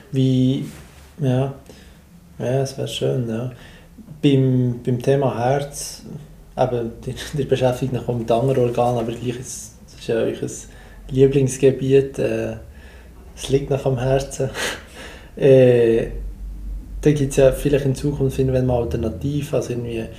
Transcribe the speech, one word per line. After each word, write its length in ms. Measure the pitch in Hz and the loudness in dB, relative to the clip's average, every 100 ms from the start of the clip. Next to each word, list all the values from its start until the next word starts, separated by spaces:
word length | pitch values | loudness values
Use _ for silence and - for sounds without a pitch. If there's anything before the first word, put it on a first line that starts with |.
| - | -6
Wie, 520 | 135 131 131 127 139 151 - - - - - | 0 2 4 2 0 -4 -12 -20 -20 -20 -4
ja, 320 | 135 127 139 - - - - - - - - - | 0 0 0 -6 -18 -20 -20 -20 -20 -20 -20 -8
ja, 220 | 120 131 | -2 -2
das 180 | 131 - | -2 -6
wäre 100 | 123 | -8
schön, 400 | - 131 135 113 | -4 -2 -2 -4
ja. 220 | 113 127 - - - - - - - | -4 -8 -10 -20 -20 -20 -20 -20 -2
Beim, 580 | 147 135 131 127 123 120 | 4 4 4 2 0 -2
beim 180 | - 123 | -4 -2
Thema 340 | 139 139 131 107 | 2 2 2 0
Herz, 680 | 123 143 143 - - - - - - - - - | 0 0 -4 -10 -12 -14 -16 -16 -18 -20 -10 -2
eben, 360 | 127 120 113 - | 0 0 -4 -8
<laughs> 100 | 131 | -12
die, 80 | 113 - 151 | -10 -8 -6
die 80 | |
beschäftigt 480 | 131 127 127 127 131 | -2 2 2 0 -2
sich 160 | 120 - | -4 -4
auch 80 | 120 | -4
mit 140 | 113 | 0
anderen 320 | 117 131 127 | 2 2 2
Organen, 360 | 120 120 120 120 | 2 2 0 0
aber 140 | 113 | -2
gleich 260 | 117 123 117 | -4 -6 -6
ist, 340 | - - - - | -10 -14 -16 -20
das 160 | - - | -20 -12
ist 60 | - | -4
ja 80 | 113 | -2
euch 260 | 117 - | -2 -4
ein 80 | - - - - - - - | -8 -10 -16 -20 -20 -20 -4
Lieblingsgebiet, 1080 | 131 135 139 131 - 135 127 131 139 135 135 | 4 4 6 0 4 2 4 4 4 4 -2
äh, 320 | 120 113 113 113 - - - - - - - - | -2 -2 -4 -8 -14 -20 -20 -20 -20 -20 -20 -14
es 120 | - | -2
liegt 220 | 135 143 | -2 0
noch 140 | 135 | -2
am 140 | 139 127 | 0 0
Herzen. 520 | 131 135 - - 135 | 2 0 0 -6 -6
<laughs> 60 | - - - - - - - - - | -4 -6 -8 -14 -18 -18 -18 -18 2
Äh, 720 | 143 131 127 120 117 113 - - - - - - - - - - | 6 8 8 6 4 2 0 -6 -10 -10 -12 -12 -10 -12 -10 0
da 120 | 151 | 2
gibt's 240 | 147 131 143 | 2 2 4
ja 160 | 135 | 4
vielleicht 320 | 131 147 135 | 4 2 0
in 100 | 139 | 0
Zukunft 460 | 127 147 143 135 131 | -2 -4 -2 -2 0
irgendwann 260 | 131 127 127 | 0 2 2
mal 160 | 120 | 0
Alternativen, 720 | 117 120 113 - 139 147 - | 0 -2 -4 -4 -4 -4 -2
also 160 | 131 110 | -4 -4
irgendwie 340 | 120 120 113 104 | -6 -6 -6 -8